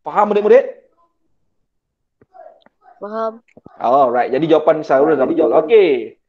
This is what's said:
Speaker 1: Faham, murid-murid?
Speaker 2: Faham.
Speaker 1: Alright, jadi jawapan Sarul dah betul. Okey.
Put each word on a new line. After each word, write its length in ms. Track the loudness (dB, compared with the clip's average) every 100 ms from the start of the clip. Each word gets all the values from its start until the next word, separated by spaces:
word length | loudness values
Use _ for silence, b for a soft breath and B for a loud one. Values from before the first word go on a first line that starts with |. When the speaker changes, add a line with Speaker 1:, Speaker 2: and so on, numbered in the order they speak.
Speaker 1:
Faham, 320 | -6 -2 0
murid-murid? 320 | 0 2 2 2 -12 _ _ _ _ _ _ _ _ _ _ _ _ _ _ _ -20 -20 _ _ _ _ _
Speaker 2:
Faham. 400 | -14 -8 -10 -10 _ -20 -20 _
Speaker 1:
Alright, 480 | 0 2 2 0 -2
jadi 240 | -2 0 0
jawapan 280 | 2 -2
Sarul 320 | 0 0 2 0
dah 80 |
betul. 280 | 0 0 0 0
Okey. 560 | 2 2 4 0 -6 -16